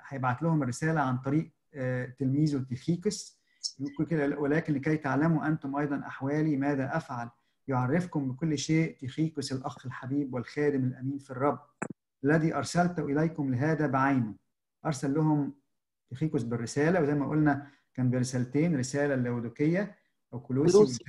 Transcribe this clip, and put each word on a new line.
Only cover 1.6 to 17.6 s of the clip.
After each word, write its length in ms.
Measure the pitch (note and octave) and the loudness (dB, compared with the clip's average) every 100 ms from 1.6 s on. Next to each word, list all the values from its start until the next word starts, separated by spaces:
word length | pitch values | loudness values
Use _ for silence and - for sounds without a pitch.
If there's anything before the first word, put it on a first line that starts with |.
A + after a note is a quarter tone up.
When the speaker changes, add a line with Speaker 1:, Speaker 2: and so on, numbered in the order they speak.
| _ | _
Speaker 1:
آه، 320 | D3 B2+ B2 B2+ - | -6 -4 -2 -4 -4
تلميذه 460 | C3 C#3 D#3 C#3 C3 | 0 2 2 0 -4
تيخيكوس. 760 | B2+ - F3 G#3 - - - _ _ - - | -4 -2 -2 -2 -4 -10 -20 _ _ -12 -8
يقول 280 | C#3+ - D#3 | -8 -4 -2
كده، 320 | D#3+ C#3+ D3 | 0 -2 0
"ولكن 340 | C#3+ D#3 E3 | 0 0 0
لكي 240 | C#3 D#3 D#3 | -2 0 -2
تعلموا 500 | C#3 C3+ E3 D#3 D#3 | 0 2 2 2 0
أنتم 280 | D#3 C#3 C#3 | -2 -4 -4
أيضًا 240 | D3 C#3 - | -2 -4 -6
أحوالي 500 | - C3+ D3+ D#3 C3+ | -6 -2 0 0 0
ماذا 400 | C#3 C#3 B2+ C3+ | 0 0 -2 -4
أفعل، 320 | - B2 A#2+ - _ _ - | -6 -8 -10 -14 _ _ -4
يعرفكم 640 | B2+ B2 E3 F3 D#3 C3 | 0 2 0 0 -4 -4
بكل 260 | B2+ E3 C#3+ | -2 -2 0
شيء 400 | - D#3+ D#3+ - | 2 2 2 -4
تيخيكوس 540 | B2+ - D#3 D3 C#3 | -8 -2 -2 -2 -6
الأخ 320 | C3+ C#3 - B2+ | -6 -6 -10 -12
الحبيب 480 | - C3 C#3+ C#3 | -10 -4 -2 -2
والخادم 500 | B2+ A#2 D3 D3 C3+ B2+ | -4 -6 0 0 2 0
الأمين 320 | C3 C3 C#3 | -2 -6 -8
في 120 | - | -8
الرب، 280 | B2 C#3+ C3 - - - - _ _ | -2 0 -2 -8 -10 -10 -10 _ _
الذي 320 | C#3 D#3+ D#3+ C#3 | 2 4 2 0
أرسلته 500 | C3 E3+ F3 F3 C#3+ | 0 2 2 0 0
إليكم 460 | C#3+ E3 D#3+ C#3 | 2 0 0 -2
لهذا 360 | A#2+ D3+ D3+ D3 | 2 2 2 2
بعينه". 480 | C3 C3+ C3+ A2 F#2+ _ _ _ _ - | 2 4 2 0 -4 _ _ _ _ -6
أرسل 280 | D3 C#3+ | -2 -2
لهم 400 | D3 D#3 D3 C3+ - _ _ _ _ - | 2 4 2 0 -6 _ _ _ _ -14
تيخيكوس 340 | B2 D#3 D3 | -4 -2 0
بالرسالة، 580 | A#2 A#2 A2+ C#3+ D#3 F#3 | -2 -4 -4 0 2 4
وزي 120 | C#3+ | 2
ما 160 | D3 C3 | 2 0
قلنا 380 | D#3 D3+ C#3 | 2 4 2